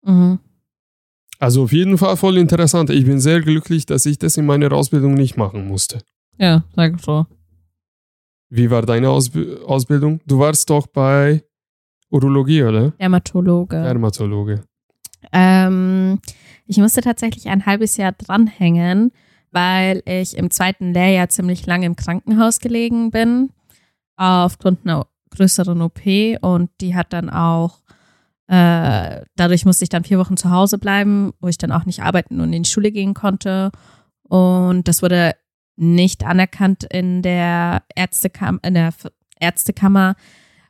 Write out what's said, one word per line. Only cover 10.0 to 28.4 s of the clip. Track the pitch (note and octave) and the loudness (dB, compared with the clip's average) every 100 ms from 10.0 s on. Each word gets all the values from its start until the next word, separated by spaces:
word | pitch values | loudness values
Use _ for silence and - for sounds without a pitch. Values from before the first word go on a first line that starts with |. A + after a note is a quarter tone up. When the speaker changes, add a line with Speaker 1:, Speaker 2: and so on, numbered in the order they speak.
| D3+ D#3+ - | 0 -2 0
Speaker 2:
Du | C3+ | 2
warst | D3 D3+ - | 2 0 0
doch | D3 - | 0 0
bei | - C3+ C#3 C#3+ D3+ - _ _ _ _ _ _ | -2 2 2 2 0 -2 _ _ _ _ _ _
Urologie, | C#3+ C3+ C#3 C3+ D#3 | 0 2 2 2 2
oder? | A#2 A2 C3 | 2 2 0
Speaker 1:
Dermatologe. | - F#3 F3+ - F#3 F3 F3 F3+ E3 | -2 0 0 0 -2 0 0 -2 -4
Speaker 2:
Dermatologe. | B2+ B2 A2 - G#2 G#2 G#2 G#2 - _ _ _ - - - | -2 -2 -2 -2 -4 -4 -4 -6 -8 _ _ _ -20 -20 -6
Speaker 1:
Ähm, | F3+ F#3 F#3+ F#3 F#3 F#3 F#3 F#3 G3 - - _ - - | 2 4 4 2 0 0 0 0 -2 -6 -18 _ -20 -4
ich | G3+ | 2
musste | G#3+ B3+ | 2 2
tatsächlich | A#3+ A3+ A3+ - - | -2 -4 -6 -8 -4
ein | G3 G3 | -2 0
halbes | G3+ G#3+ - | -2 -2 -2
Jahr | F#3+ | -4
dranhängen, | - - G3+ A3 - F3 E3+ F3 F#3+ A#3+ - _ _ _ | -6 -4 0 0 0 0 0 0 0 0 -4 _ _ _
weil | F3+ F3+ F#3 F#3 F#3+ - | -2 0 0 0 -2 -4
ich | F#3 F#3 - | -6 -6 -6
im | F3 | -6
zweiten | - F#3 G3 F3+ | -2 -4 -4 -4
Lehrjahr | F3 F#3 F#3 F3+ | 0 2 2 0
ziemlich | - F3+ F3+ - | -2 -4 -4 -4
lange | F3 F3 | -2 -2
im | |
Krankenhaus | E3+ - F3 - A3 A3+ A3 | -4 -6 -6 -2 2 2 0
gelegen | A#3+ A#3 A#3 A#3 A3+ | -4 -4 -2 -2 -2
bin, | A3 A3+ B3 C4 - _ _ _ _ _ - | 0 0 0 -2 -6 _ _ _ _ _ -4
aufgrund | F#3 F3+ F3 - F#3 F3+ | 2 2 2 0 -2 -2
einer | F3+ D3+ - _ _ | -2 -4 -6 _ _
größeren | - F#3+ - F3+ E3+ | 0 2 2 0 -2
O | E3 | -2
P. | - G3+ G3 A3 A3 | -4 -2 0 0 -2
Und | F3+ F3 F3 - | -2 0 -2 -4
die | F#3 | -6
hat | F3 E3+ | -4 -4
dann | F3 F3 | -6 -6
auch, | E3+ E3 E3 E3+ - _ _ _ _ _ _ | -2 0 0 -2 -6 _ _ _ _ _ _